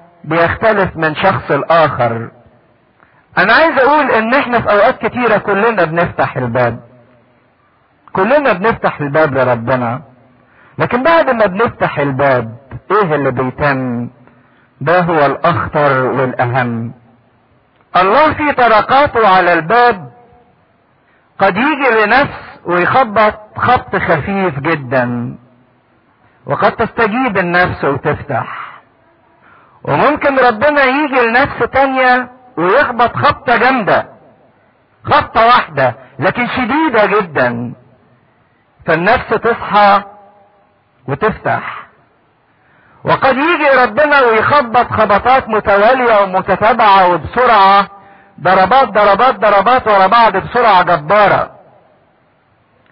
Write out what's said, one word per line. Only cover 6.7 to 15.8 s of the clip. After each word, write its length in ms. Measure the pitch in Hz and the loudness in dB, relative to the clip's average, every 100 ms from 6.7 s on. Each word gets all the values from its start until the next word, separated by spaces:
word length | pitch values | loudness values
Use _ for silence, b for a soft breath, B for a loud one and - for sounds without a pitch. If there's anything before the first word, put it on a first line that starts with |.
| 117 - _ _ _ _ _ _ _ _ _ _ _ - | -4 -16 _ _ _ _ _ _ _ _ _ _ _ -10
كلنا 400 | - 202 294 269 | -4 0 0 0
بنفتح 480 | 180 220 - 185 - | -2 -2 -2 -4 -4
الباب 340 | 143 156 156 | -4 0 0
لربنا، 680 | 131 127 117 117 127 117 135 - _ _ _ b b b b | 0 0 0 -2 -2 -2 -6 -12 _ _ _ b b b b
لكن 240 | - 254 | -4 0
بعد 280 | 294 330 269 | 2 2 2
ما 160 | 233 208 | 2 0
بنفتح 520 | 185 233 - 180 - | 0 -2 -2 -4 -2
الباب 580 | 143 131 139 127 113 113 - - - | -4 0 0 0 -2 -12 -18 -14 -2
إيه 240 | 139 180 | -2 0
اللي 160 | 147 135 | 0 -2
بيتم؟ 800 | 123 127 127 147 131 127 120 120 - _ b b b b - | -2 -4 -2 -2 -2 -4 -6 -8 -14 _ b b b b -8
ده 200 | 139 180 | 0 0
هو 260 | 170 160 139 | 2 0 0
الأخطر 760 | 131 170 165 - 151 | 0 -2 -2 -2 0